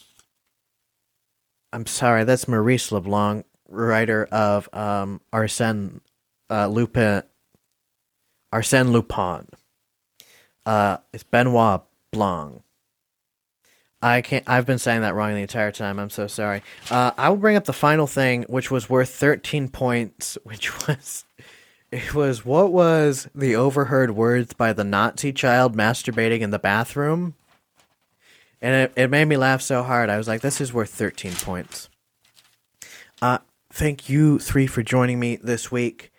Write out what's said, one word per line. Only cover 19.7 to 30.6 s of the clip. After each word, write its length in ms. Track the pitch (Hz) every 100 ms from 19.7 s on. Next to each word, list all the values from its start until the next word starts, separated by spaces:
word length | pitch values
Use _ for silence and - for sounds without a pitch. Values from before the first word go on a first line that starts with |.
| - 127 120 110 - - -
<laughs> 40 |
which 420 | - 104 - - -
was, 380 | 139 - - - _ - - _ _ _
it 240 | 123 -
was, 300 | 147 139 120
what 280 | 120 147 196
was 560 | 180 170 160 151 135 -
the 220 | 139 135 110
overheard 560 | 135 139 131 131 127
words 400 | 107 113 123 120
by 200 | - 113
the 120 | 107
Nazi 480 | 101 101 113 - 143
child 440 | 131 131 123 127 110
masturbating 640 | 110 117 - 113 113 113
in 100 | 107
the 80 | 101
bathroom? 760 | 98 104 120 143 147 165 175 151 _ _ _ _ _ _ _ _ _ _ _ _
And 140 | 120
it, 180 | 131 131 -
it 140 | 127
made 160 | 143 151
me 100 | 143
laugh 260 | 131 131
so 200 | - 127
hard. 280 | 123 123 113
I 60 | 104
was 120 | 110
like, 140 | 110
"This 180 | 135 135